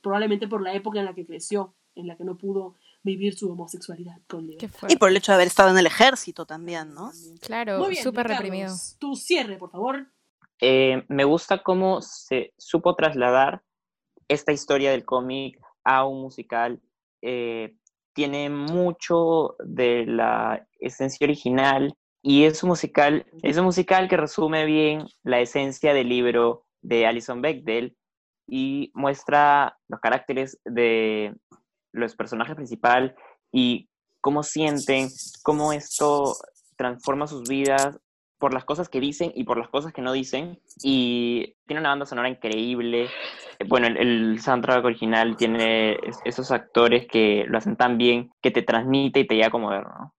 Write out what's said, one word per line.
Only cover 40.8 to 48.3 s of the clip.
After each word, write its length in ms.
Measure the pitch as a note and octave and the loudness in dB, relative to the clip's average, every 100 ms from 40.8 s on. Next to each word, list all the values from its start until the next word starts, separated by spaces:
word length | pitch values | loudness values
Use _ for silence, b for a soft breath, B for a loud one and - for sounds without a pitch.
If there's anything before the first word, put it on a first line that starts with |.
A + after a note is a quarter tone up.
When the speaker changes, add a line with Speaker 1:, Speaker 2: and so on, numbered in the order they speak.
Speaker 4:
Y 720 | C#3+ C3+ B2 A#2+ A#2+ A#2+ - _ _ | 0 2 2 0 -2 -2 -6 _ _
tiene 140 | D3+ | -4
una 100 | D#3 | -2
banda 160 | C#3+ C#3 | -2 -4
sonora 240 | B2 B2+ | -4 -4
increíble. 800 | C3 A2 G#2+ A#2+ B2 A#2+ A#2 B2 B B B B - G2 | -4 -4 -4 -2 -4 -2 -2 -4 B B B B -4 2
Bueno, 200 | B2 A#2 | 4 4
el, 100 | A2+ | 4
el 440 | B2 A#2 A2 A2 | 2 4 2 0
soundtrack 440 | C#3+ B2 A#2 B2+ B2 | 0 0 2 2 2
original 500 | A2+ A2+ A2+ A2+ A2 | -2 0 2 0 0
tiene 560 | A2+ A#2 A2+ A2+ A2 | 0 2 2 2 2
es-, 260 | G#2 - A#2 | 0 -6 -8
esos 280 | A#2+ A#2+ B2+ | -8 -6 -2
actores 560 | B2 - B2 A#2+ A#2+ A#2+ | -2 0 4 6 4 2
que 380 | A2+ G#2+ G#2 - | 2 4 4 0
lo 100 | A#2 | -2
hacen 180 | G#2 G#2+ | -2 2
tan 220 | B2 A#2 | 2 4
bien 340 | A#2+ A#2+ A#2+ | 4 2 -2